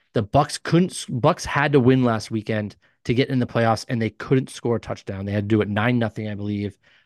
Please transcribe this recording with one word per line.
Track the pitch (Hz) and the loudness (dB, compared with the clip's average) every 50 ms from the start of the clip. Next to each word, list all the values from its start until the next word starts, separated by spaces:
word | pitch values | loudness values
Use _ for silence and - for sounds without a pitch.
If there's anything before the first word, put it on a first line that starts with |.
| _ _ | _ _
The | - 123 | -4 -4
Bucks | 107 - - 139 151 - - - | -2 2 2 2 2 2 -2 -10
couldn't | - - 160 170 185 180 | -2 2 2 2 2 2
s-, | - - - | -2 -8 -10
Bucks | - 135 120 110 147 143 - - | -8 -4 0 2 2 2 0 -4
had | - - 143 143 151 | -4 -2 0 2 4
to | 143 139 | 4 4
win | 117 127 131 131 127 | 6 6 6 4 4
last | 120 113 110 - - | 2 0 -2 -4 -6
weekend | 113 107 104 - 110 107 104 101 - _ _ _ _ _ - | -8 -6 -4 -4 -4 -4 -4 -6 -10 _ _ _ _ _ -4
to | - 123 | -2 0
get | 120 135 - | 0 0 0
in | 135 127 | 0 -2
the | 123 | -2
playoffs, | - - 120 117 113 113 - - - | 0 0 0 2 2 2 0 -2 -4
and | 131 113 | -4 -2
they | 113 110 | -2 -4
couldn't | - - - - 143 131 135 - | -4 -6 -2 0 0 0 0 -2
score | - - - 120 117 | -8 -6 -4 -4 -4
a | 110 | -4
touchdown. | - - 110 - - - 98 95 98 | -4 -8 -10 -10 -10 -10 -8 -8 -4
They | 101 | -2
had | 101 104 101 | -2 -2 0
to | 101 | 2
do | 110 107 | 2 2
it | 101 101 | 2 2
nine | 101 104 107 123 123 120 | 0 0 0 2 2 0
nothing, | 113 104 - - 107 107 | 0 -2 -4 -6 -8 -8
I | 104 | -8
believe. | 98 101 104 104 101 104 98 - _ _ _ _ _ _ | -8 -6 -4 -4 -4 -4 -6 -8 _ _ _ _ _ _